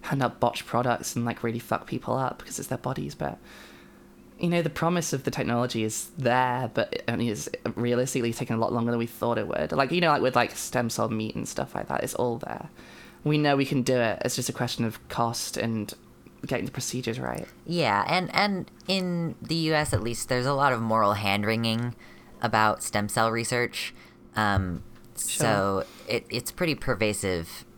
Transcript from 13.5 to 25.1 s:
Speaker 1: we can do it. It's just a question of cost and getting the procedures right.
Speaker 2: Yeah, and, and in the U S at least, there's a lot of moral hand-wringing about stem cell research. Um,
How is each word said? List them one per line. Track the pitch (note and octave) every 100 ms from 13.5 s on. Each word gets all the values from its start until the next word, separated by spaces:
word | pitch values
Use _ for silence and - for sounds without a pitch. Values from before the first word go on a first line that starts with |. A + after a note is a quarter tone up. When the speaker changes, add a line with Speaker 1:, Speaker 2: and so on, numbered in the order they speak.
| C#3
Speaker 1:
we | C#3
can | D3
do | B2 B2+
it. | A2+ G2
It's | - -
just | B2+
a |
question | - A#2+ - A#2
of | - -
cost | - A#2 A#2 - -
and | A2+ A2+ G#2 - - - - - C#3+
getting | C3 C3
the |
procedures | - - B2+ B2 A2+
right. | B2+ - - - -
Speaker 2:
Yeah, | E3+ C3 G2+ -
and, | F3 F3 -
and | G3+ F#3+ - - -
in | F#3+ F3+ F3 E3 -
the | - E3
U | D#3
S | D#3 D3+
at | C3
least, | A2 A#2 -
there's | B2 B2+
a |
lot | C#3 C#3+
of | B2
moral | A2+ A2 G#2
hand-wringing | G2+ G#2 G2+ G#2 A2+ A2+ A2+ A#2+ A#2 - - - -
about | A#2 A2 G#2+ -
stem | - G#2+ G#2
cell | - A2+
research. | A2+ A2+ B2 A#2+ - - - - - - -
Um, | G#2+ G2 F#2+ E2+ - - -